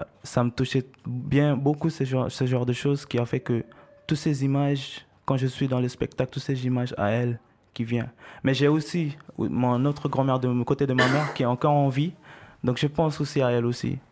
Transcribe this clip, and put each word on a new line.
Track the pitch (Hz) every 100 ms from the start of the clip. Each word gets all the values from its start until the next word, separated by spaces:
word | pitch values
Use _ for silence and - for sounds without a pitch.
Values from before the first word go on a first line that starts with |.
| - _
ça | - -
me | 120
touchait | - 131 139 123 - -
bien | 123 123 139 147 139
beaucoup, | 139 147 165
ce | 156
genre, | 135 131 123
ce | - 127
genre | 127 123
de |
choses | 123 143 143 -
qui | 120
a | 120
fait | 135
que | - 120 - - - - -
toutes | 151
ces | 160 143
images, | 135 139 143 143 131 - - _
quand | - 135
je | 131
suis | - 139
dans | 127
le | 123
spectacle, | - 120 - 131
toutes | -
ces | - 135 127
images | 127 123 -
à | 101
elle | 117 120 120 _ _ _
qui | -
viennent. | 113 120 120 - - -
Mais | 127
j'ai | 135 143
aussi | 156 151 175 156 143 - -
mon | 107 - 123 120
autre | 139 147 147
grand-mère | 135 135 131
de | 127
mon | 123
côté | 120 139 139
de |
ma | 127 127
mère | 139 151
qui | -
est | 123
encore | 123 156
en | 147 139
vie. | 131 160 - - - - -
Donc, | - 123
je | 147
pense | 147 160 147
aussi | 143 143
à | 127
elle | 120 120
aussi, | 120 - 131 -